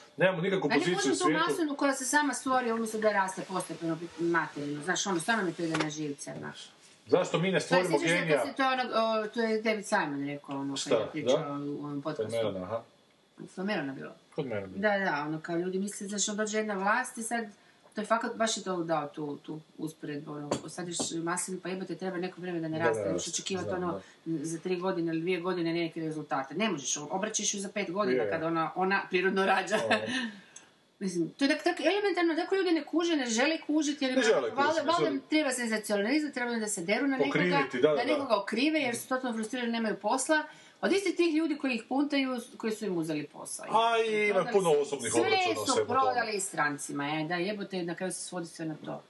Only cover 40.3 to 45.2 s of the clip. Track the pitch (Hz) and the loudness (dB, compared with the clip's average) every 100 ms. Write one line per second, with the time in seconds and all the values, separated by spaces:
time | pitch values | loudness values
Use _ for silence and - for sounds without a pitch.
40.3 | 302 302 - - - 196 381 392 - 339 | 2 0 -8 -20 -4 2 2 2 2 2
41.3 | 302 320 294 262 233 - 262 294 277 262 | 4 2 0 -2 -2 0 0 2 2 2
42.3 | 247 226 - 226 214 208 175 160 151 151 | -2 -6 -6 -4 -2 -2 -2 0 -2 -4
43.3 | - - - - 208 233 226 226 214 208 | -10 -12 -10 0 4 4 4 4 2 4
44.3 | 196 170 202 180 147 139 135 117 113 | 4 4 4 6 6 4 -2 0 2